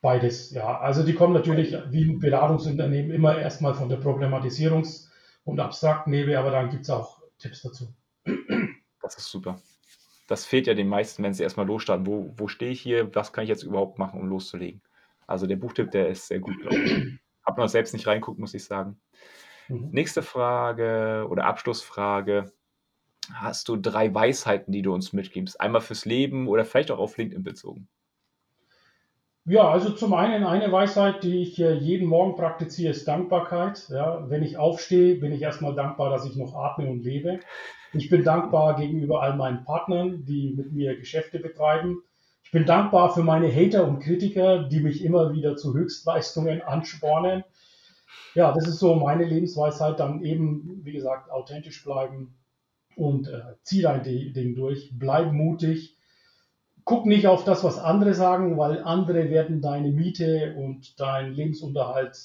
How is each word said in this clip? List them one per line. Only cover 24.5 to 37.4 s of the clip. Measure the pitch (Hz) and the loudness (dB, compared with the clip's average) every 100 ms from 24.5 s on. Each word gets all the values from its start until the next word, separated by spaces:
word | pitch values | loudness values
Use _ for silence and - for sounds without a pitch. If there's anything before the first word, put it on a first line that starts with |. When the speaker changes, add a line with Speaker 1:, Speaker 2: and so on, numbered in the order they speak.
| 101 - | -2 -2
Speaker 2:
die | 101 | -2
du | 95 | -2
uns | 92 92 | -2 -4
mitgibst? | 98 92 92 92 - | -6 -6 -8 -8 -4
Einmal | 104 117 | 0 0
fürs | 113 110 107 | -2 -10 -4
Leben | 120 139 135 127 | 0 0 -2 0
oder | 110 110 | 0 2
vielleicht | 131 143 | 0 0
auch | 123 | -2
auf | 107 - | -4 -4
LinkedIn | 110 92 | -8 -6
bezogen? | 95 98 - - - _ _ _ _ _ _ _ _ _ _ _ _ _ _ _ 160 | -10 -10 -16 -18 -20 _ _ _ _ _ _ _ _ _ _ _ _ _ _ _ 4
Speaker 1:
Ja, | 208 180 | 6 8
also | 170 202 | 6 2
zum | 208 214 180 | 0 2 2
einen | 208 214 | 2 2
eine | 190 185 208 | 2 2 4
Weisheit, | 185 202 202 196 196 | 4 4 4 2 2
die | 175 180 | -2 0
ich, | 175 - | -2 0
äh, | 165 156 | 2 2
jeden | 143 185 175 | 0 0 2
Morgen | 165 190 180 | 4 4 0
praktiziere, | 165 - 160 - 160 | -4 -2 -8 -4 -4
ist | 135 - | -2 -2
Dankbarkeit. | 156 180 175 170 175 185 202 - | -2 0 0 0 -2 -4 -6 -10
Ja, | 139 156 165 139 | -4 -2 -4 -4
wenn | 151 | -4
ich | 156 - | -4 2
aufstehe, | 156 165 - 180 180 175 | 0 0 2 6 6 4
bin | 147 | 0
ich | 143 | -2
erstmal | 120 - 147 139 | -4 -4 -4 -2
dankbar, | 139 147 135 | -4 -2 -2
dass | 135 131 | -2 -4
ich | 135 | -8
noch | 127 156 | -8 -6
atme | 139 - 139 | -6 -4 -6
und | 123 | -4
lebe. | 120 143 165 175 | -4 -4 -4 -6